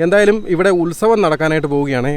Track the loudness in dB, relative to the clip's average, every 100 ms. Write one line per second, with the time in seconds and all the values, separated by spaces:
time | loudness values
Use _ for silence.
0 | 0 2 2 0 -2 0 0 0 -2 -2
1 | 0 2 0 0 0 -2 -2 -2 -2 -2
2 | -2